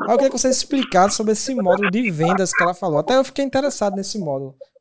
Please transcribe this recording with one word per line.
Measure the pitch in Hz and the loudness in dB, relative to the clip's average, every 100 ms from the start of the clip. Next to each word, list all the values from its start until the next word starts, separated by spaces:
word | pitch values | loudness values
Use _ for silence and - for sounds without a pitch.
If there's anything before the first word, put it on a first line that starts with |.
Aí | - | 0
eu | 247 | 4
queria | 269 | 2
que | 262 | 2
você | 262 | 0
explicasse | 247 - 277 233 180 196 - | 0 0 -2 0 4 4 2
sobre | 214 | 0
esse | 214 - | 0 -2
módulo | 247 185 185 202 | -2 2 2 2
de | 208 233 | 0 -2
vendas | 156 165 190 180 | 0 0 0 0
que | - | 0
ela | 175 | 0
falou. | 180 185 147 | 0 -2 0
Até | 151 262 | 2 2
eu | |
fiquei | 262 - 277 | 2 -2 -2
interessado | 269 285 - 208 196 | 0 -2 -2 -2 -2
nesse | 196 220 | -6 -6
módulo. | 156 135 139 135 - _ | -4 -4 -6 -14 -20 _